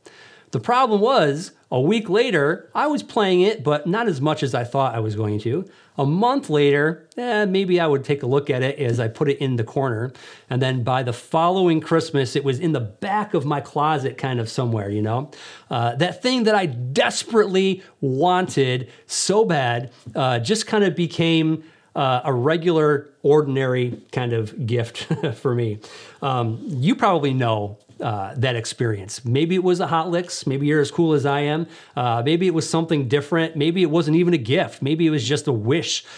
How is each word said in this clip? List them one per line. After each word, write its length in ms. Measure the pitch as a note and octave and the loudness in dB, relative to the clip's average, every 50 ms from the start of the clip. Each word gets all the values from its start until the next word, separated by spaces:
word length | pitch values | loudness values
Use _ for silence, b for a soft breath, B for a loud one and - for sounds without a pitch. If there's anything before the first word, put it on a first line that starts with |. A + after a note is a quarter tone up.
| - B B B B B B B B B | -20 B B B B B B B B B
The 100 | B B2+ | B -4
problem 400 | - - A#3+ B3+ C4 A#3 G#3+ G3 | 0 2 2 2 4 4 4 4
was, 520 | G#3 B3 C4+ A#3 D#3+ C#3+ C#3 D3+ F#3 - - _ _ - | 4 4 4 4 4 4 2 -2 -6 -12 -16 _ _ -4
a 80 | - B2+ | 0 0
week 300 | C3 E3+ A3 A3+ - E3+ | 2 2 2 2 0 0
later, 640 | F3+ G#3+ B3+ C4+ F#3+ D3+ C#3+ D3 F3+ G3+ - - - | 2 2 2 2 2 2 2 2 0 -2 -6 -8 -4
I 120 | - C4+ | -2 0
was 160 | D4+ D4+ A3+ - | 0 0 -2 -4
playing 400 | - - A#3 G3+ F#3+ F3+ F3+ F#3 | -4 -2 0 2 2 4 4 4
it, 200 | G#3+ G#3+ - A#2+ | 2 2 0 0
but 240 | D3 D3 D3 - | 0 0 0 0
not 220 | E3 F#3 A3+ A#3+ A3 | -2 -2 0 0 0
as 100 | D#3+ B2+ | 0 0
much 240 | C#3 D#3 D3 - D3 | 0 0 0 0 -2
as 120 | C3 B2 | -2 -2
I 100 | B2 A#2+ | -2 -4
thought 300 | A2+ - C3+ C3+ B2+ A2+ | -2 -2 0 0 0 0
I 60 | A#2 | -2
was 140 | G#2+ A2 G2+ | -4 -4 -2
going 240 | G#2+ A2 G#2 G#2 G2+ | -2 -2 -2 -4 -4
to. 280 | - A2+ B2+ F3+ F#3+ - b b b b b b | -4 -4 -4 -4 -6 -8 b b b b b b
A 80 | C#3 | 0
month 420 | C#3 D#3 F#3+ A3+ A#3+ C4+ C#4+ - - | 0 0 2 2 2 0 0 -2 0
later, 580 | D3+ D3 D3 C#3+ C#3+ C#3+ D3 D#3+ E3 - - _ - A#3+ | 2 4 4 4 4 4 2 0 -2 -4 -10 _ -10 -6
eh, 260 | B3 B3 A3 G#3+ G#3 | -4 -2 0 0 0
maybe 340 | F#3+ F#3 F#3+ G3 F3+ F3+ F3 | 2 0 0 0 2 2 2
I 80 | E3+ | 2
would 160 | D#3 C#3+ C3+ B2+ | 2 0 0 0
take 200 | - D3 C#3 C3+ | -2 -4 -2 0
a 40 | |
look 220 | A#2+ C3+ C#3+ C#3+ - | 0 0 0 0 0
at 140 | C3 B2+ C3 | -2 -2 -2
it 160 | C3+ C#3 - | -2 -2 -2
as 200 | C#3 A#2+ A#2 B2 | -2 -2 0 0
I 100 | A#2 A2 | -2 -2
put 200 | A2+ - D3+ C#3 | -2 -2 0 0
it 80 | C#3 | 0
in 200 | - C#3+ C3 B2+ | 0 -2 -2 -2
the 80 | A#2 A2+ | -2 -4
corner. 460 | - - C#3+ C#3 C3 A2+ G#2+ A#2+ B2+ - B B B B B B B | -4 -2 -2 -2 -2 -2 -4 -6 -8 -10 B B B B B B B
And 140 | C3 B2+ C3 | -2 0 0
then 200 | C3 C3 B2+ A2+ | 0 0 0 0
by 200 | C3+ B2+ C3 B2+ | 0 0 0 0
the 100 | B2 A#2 | -2 -6
following 720 | - - - - D#3+ E3+ F3 F#3 F#3+ F#3 F3 D#3+ D#3+ D#3 | -8 -6 -2 0 2 2 2 2 4 4 4 2 2 2
Christmas, 520 | - E3 D#3+ D#3+ - - C#3 C3 A#2+ - | 2 0 0 0 0 0 -2 0 0 -2
it 80 | D3 B2+ | -2 -2
was 160 | C#3 B2+ C3 | -2 -2 -2
in 140 | F3+ E3 D3+ | -2 -2 -2
the 80 | B2+ | -2
back 540 | A2+ G2 - _ G3 G3 G3+ G#3+ G3+ G#3 - | -4 -6 -8 _ -6 -4 -2 -2 -2 -2 -2
of 100 | E3 C3 | -2 -2
my 160 | D3 D3 C3 | -2 -4 -4
closet 560 | A#2 - - D3 D3 D#3 D#3 C#3+ C3 B2 A2+ | -4 -4 -2 0 0 2 2 0 -2 -4 -6
kind 240 | - - C3+ B2+ A#2+ | -4 -4 -4 -2 -2
of 80 | A2 A2+ | -4 -4
somewhere, 400 | - - C3 A#2 A2+ A2 G2 G2+ | -4 -2 -2 0 -2 -2 -2 -2
you 140 | G#2 G#2+ G#2+ | -2 -2 -2
know? 280 | G#2+ A2+ B2 D3 - - B B B B B B B | 0 -2 -2 -4 -6 -12 B B B B B B B
Uh, 240 | B2 A#2+ A#2 A#2+ A#2+ | -4 -2 -2 -2 0
that 260 | C3 E3+ F3+ F3 - - | 0 -2 -2 -2 -4 -2
thing 220 | B3+ C4 B3+ A3 | -2 0 0 2
that 100 | A3 G#3+ | 2 2
I 100 | G3+ F#3+ | 2 0
desperately 1200 | D#3 A#2+ A#2+ B2 B2+ C3+ A#3 A#3+ A#3 - - - - A#3 A3 G3+ G3 F#3 F#3+ F#3+ G3 F#3 F#3 B B B B | -2 -4 -6 -8 -4 0 0 0 0 0 -4 -4 0 2 2 2 2 2 2 2 2 0 -2 B B B B
wanted 920 | - C3+ C3 C3+ E3 F3+ F3+ F3+ F3+ C#3 - C#3+ C3 B2+ B2+ B2+ B2 B B B B | -4 -2 0 2 2 2 2 2 0 0 0 0 2 2 0 -2 -4 B B B B
so 380 | B - - - - F#3 G#3+ A#3 | B -6 -4 0 2 2 2 2
bad, 480 | F#3 E3 D3 B2+ A#2+ A#2+ A#2+ B2+ A#2+ B B B A#2+ - | 2 2 0 0 0 -2 -2 -4 -8 B B B -8 -4
uh, 240 | D#3 C3+ B2+ B2 A#2 | -2 0 2 0 0
just 280 | A#2 A#2 A3 G#3+ - | 0 0 -2 -2 -2
kind 180 | - A3+ G#3 G3+ | 0 0 2 2
of 120 | F#3 D3+ | 2 2
became, 680 | - E3+ D#3+ - - E3 E3 E3 D#3+ D#3+ D#3+ D#3+ D#3 B B B B B B B | 0 -2 -2 0 0 2 2 4 4 2 2 0 -2 B B B B B B B
uh, 280 | D3+ C#3 C3 B2+ B2 - | -2 0 2 0 0 0
a 80 | D3+ B2+ | 0 0
regular, 760 | A#2+ A#2+ D3+ E3 E3+ D#3+ F3+ E3 D#3+ D3+ D3+ D3 C#3+ D3 - _ _ - | 0 2 2 2 2 2 2 2 4 4 4 2 0 -2 -8 _ _ 2
ordinary 800 | C#3 D3 D3+ D3 C3+ C3 C3+ C3+ B2+ B2+ B2+ B2 A#2+ A2+ - - _ - | 4 4 4 4 2 0 0 0 0 0 0 0 -2 -4 -8 -12 _ -6
kind 200 | C3 B2 A#2+ A#2 | -4 -2 0 0
of 340 | A2+ G#2+ G#2 - - B2+ | -2 -2 -4 -6 -6 -4
gift 460 | A2 B2 A#2 A2+ - - - - - E3 - F3 | -2 -2 -2 -2 -4 -8 -10 -8 -6 -4 -4 -4
<laughs> 100 | C#3 A2+ | -4 -4
for 200 | - - C3+ A#2+ | -2 -2 0 0
me. 260 | A#2+ A#2 A2 G#2 G#2+ - B B B B B B B C#3+ | 0 0 -2 -4 -6 -12 B B B B B B B -4
Um, 380 | C#3 C3 B2 A2+ A2 A2+ - D4 | -4 -2 -2 -2 -2 -4 -6 -8
you 300 | A#3+ D3+ B2 C3 F#3 C4+ | -8 -4 0 0 0 2
probably 400 | C4 A#3+ G3+ F3+ D#3+ C#3+ C#3 C3 | 2 2 2 2 2 2 0 0
know 440 | C3 B2 A#2 A2 G#2+ G#2 G2+ G#2+ - _ _ - - | 0 0 0 0 -2 -4 -6 -10 -14 _ _ -12 -8
uh, 340 | - A#2+ G#2+ G2+ G2 G2+ C#3+ | -6 -4 -4 -4 -6 -6 -4
that 200 | C3 A2+ C3 B2 | -2 -2 0 0
experience. 680 | A#2 A2 - - - C3 A2+ G#2 G2 F#2+ G2+ - - - | -2 -4 -6 -4 -2 -2 -2 -2 -4 -6 -12 -14 -8 -4
Maybe 300 | A#2 B2 C#3+ E3 E3 F#3 | -2 0 0 2 2 2
it 80 | F#3 F3 | 2 2
was 180 | F3+ F3+ F3 | 2 2 0
a 60 | F3+ | 0
hot 240 | C3+ E3 D#3+ D#3+ F3+ | 0 0 -2 0 0
licks. 360 | E3+ F3 F3 - - - - | -2 -2 -4 -4 -8 -8 -4
Maybe 200 | D3 C3 C#3 C#3+ | -4 -2 0 0
you're 140 | D3 D3+ D3+ | 2 2 2
as 100 | C#3 C#3 | 2 0
cool 220 | - - E3+ D#3+ D#3 | 2 0 2 2 2
as 140 | C#3+ B2 | 2 2
I 140 | C#3+ C#3 C#3+ | 0 0 0
am. 260 | D3 D3 D3+ E3 E3+ - B B B B B | 0 0 -2 -2 -4 -6 B B B B B
Uh, 260 | C#3 B2 A#2+ A#2 A#2+ A#2 | -4 -2 0 0 0 0
maybe 220 | D3+ E3 E3+ F#3+ | 0 0 2 2
it 80 | F#3 D#3+ | 0 0
was 140 | D#3+ - - | 0 -2 0
something 400 | - E3 E3 D#3+ E3 D3 C3+ A2+ | 0 -2 0 0 0 -2 0 2
different. 480 | C#3 C#3+ C#3+ - F3 E3 E3 D#3+ E3 | 0 0 0 0 0 0 0 0 -2
Maybe 260 | D3+ D3 E3 E3+ F#3+ F3+ | -2 0 0 2 2 2
it 80 | D3+ | 2
wasn't 260 | D3+ E3+ D3+ D3+ D#3 | 2 2 2 2 4
even 180 | E3+ F3+ F3 F3 | 4 4 4 2
a 40 | D3 | 2
gift. 440 | A2+ A#2 C#3 F#3 D#3 - - - C3+ | 2 0 0 0 0 -2 -4 -6 -4
Maybe 240 | C#3 D#3 D#3+ E3+ | -2 0 2 2
it 40 | D#3+ | 2
was 160 | D#3 C#3+ A2 | 2 0 0
just 200 | A#2 D3+ D3 - | 0 -2 -2 0
a 60 | D3+ B2 | -2 -2
wish, 520 | A2 G#2 A#2 D3+ E3+ - - - - - B B | 0 0 0 0 0 0 -2 -6 -6 -8 B B